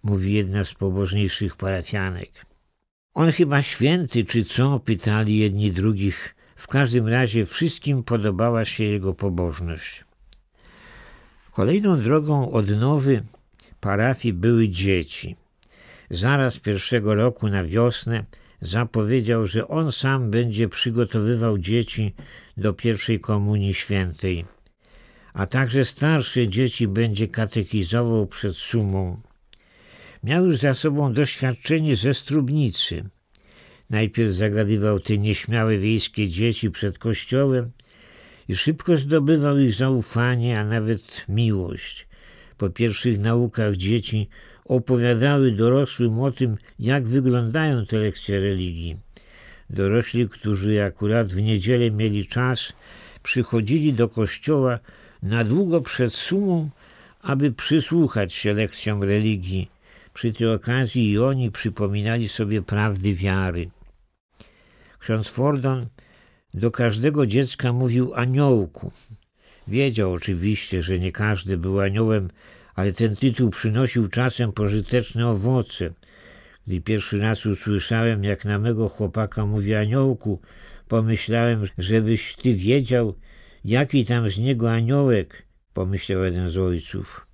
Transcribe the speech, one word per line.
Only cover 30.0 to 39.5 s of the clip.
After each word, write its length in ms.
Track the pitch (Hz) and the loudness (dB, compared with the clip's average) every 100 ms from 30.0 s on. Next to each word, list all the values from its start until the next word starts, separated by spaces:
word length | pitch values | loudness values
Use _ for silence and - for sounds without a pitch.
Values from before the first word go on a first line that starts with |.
| - - | -20 -10
Miał 220 | 107 160 185 | 0 2 4
już 120 | 139 | 4
za 160 | 143 | 2
sobą 380 | 131 156 143 143 | 2 0 2 0
doświadczenie 840 | 120 143 - 131 120 - 160 156 113 | 2 0 0 -2 -2 0 0 2 2
ze 180 | 117 | 2
Strubnicy. 920 | 135 - 151 131 151 127 - - 85 101 _ _ _ _ - - - _ | 0 0 0 2 0 0 0 -4 -4 -10 _ _ _ _ -20 -20 -20 _
Najpierw 420 | 107 110 - 113 | 0 0 2 0
zagadywał 680 | 92 107 104 104 107 104 101 | 2 0 2 2 2 2 0
te 180 | - 107 | 0 0
nieśmiałe 600 | 104 101 - 117 110 104 | 2 -2 0 0 2 2
wiejskie 500 | 104 110 - - 101 | 2 0 0 -2 -2
dzieci 420 | 85 117 110 107 | 0 0 0 -2
przed 280 | - 101 92 | -2 -6 -2
kościołem 720 | 117 101 - 131 139 127 120 - _ _ - - - - - | -4 -4 -2 0 2 0 -2 -12 _ _ -20 -20 -20 -18 -6
i 80 | 95 | -2
szybko 400 | - 156 - 160 | 0 -2 2 2
zdobywał 600 | 139 156 143 160 143 | 4 2 4 4 4